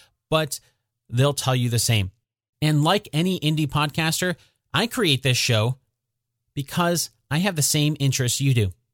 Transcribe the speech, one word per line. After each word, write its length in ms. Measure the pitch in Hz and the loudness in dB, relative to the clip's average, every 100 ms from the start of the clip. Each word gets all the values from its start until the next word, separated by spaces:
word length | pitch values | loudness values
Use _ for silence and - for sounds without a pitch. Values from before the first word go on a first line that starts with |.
| _ _ - | _ _ -2
but 300 | 156 156 - _ _ _ _ - | -2 -2 -8 _ _ _ _ -6
they'll 220 | 120 143 | 0 0
tell 220 | 143 135 127 | 0 -2 0
you 120 | 120 | 0
the 100 | 117 | -2
same. 320 | - 110 92 _ _ _ _ - | 2 0 0 _ _ _ _ -4
And 220 | 151 151 | 0 2
like 240 | 156 202 - | 2 0 0
any 280 | 151 185 185 | -2 -2 0
indie 280 | 151 156 147 | 0 0 0
podcaster, 680 | 151 147 - 160 156 180 - _ _ - | 0 -2 -2 -2 -2 -4 -4 _ _ -6
I 140 | 143 233 | -2 -2
create 360 | 254 180 131 | 0 0 2
this 140 | 135 120 | 0 0
show 420 | - 110 113 131 _ _ _ _ _ _ _ | 0 0 0 -4 _ _ _ _ _ _ _
because 560 | 147 139 180 175 175 - _ - | -12 -6 -2 0 0 -4 _ -4
I 80 | 147 | -2
have 180 | 202 160 | 0 0
the 60 | |
same 340 | 135 156 147 151 | 0 2 0 2
interests 420 | 139 127 123 - | 0 0 -2 0
you 140 | 139 | 2
do. 180 | 120 98 - _ | 2 0 -4 _